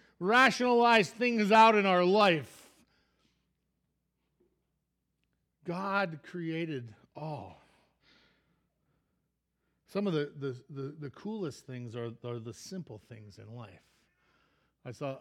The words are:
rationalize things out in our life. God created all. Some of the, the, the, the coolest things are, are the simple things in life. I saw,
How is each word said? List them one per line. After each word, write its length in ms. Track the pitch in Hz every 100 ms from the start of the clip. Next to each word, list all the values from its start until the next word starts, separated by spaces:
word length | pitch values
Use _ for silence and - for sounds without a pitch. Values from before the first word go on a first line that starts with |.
| _ -
rationalize 920 | 180 240 262 - 247 240 233 226 190
things 400 | - 247 233 208
out 240 | 220 226
in 120 | 214 196
our 180 | 180
life. 680 | 180 202 202 160 123 - - _ _ _ _ _ _ _ _ _ _ _ _ _ _ _ _ _ _ _ _ _ _ _ _ _ _ _ _ _
God 560 | 165 175 196 196 190 156
created 720 | - 180 165 160 165 139 120 101 _ -
all. 460 | 156 147 95 82 _ _ _ _ _ _ _ _ _ _ _ _ _ _ _ _ _ _ _ _ _ _ _
Some 180 | 190 202
of 60 |
the, 180 | 160 147 147
the, 180 | 139 123 -
the, 240 | 139 135 156
the 100 | 143
coolest 560 | - 202 220 170 117 -
things 300 | 123 123 117
are, 160 | 117 120
are 160 | 123 120
the 140 | 113
simple 480 | 113 - 190 - 107 -
things 300 | 110 104 98
in 180 | 104 120
life. 140 | 110 87 _ _ _ _ _ _ _ _ _ _
I 80 | 131
saw, 260 | 117 143 135